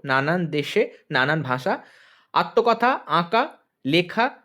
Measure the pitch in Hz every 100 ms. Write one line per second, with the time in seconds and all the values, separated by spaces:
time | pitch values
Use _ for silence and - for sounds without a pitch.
0 | 139 131 143 180 165 147 135 208 - -
1 | _ 139 135 156 131 127 190 269 - _
2 | _ _ _ 156 175 240 233 226 240 277
3 | - 160 170 220 311 - _ _ 131 165
4 | 175 220 247 -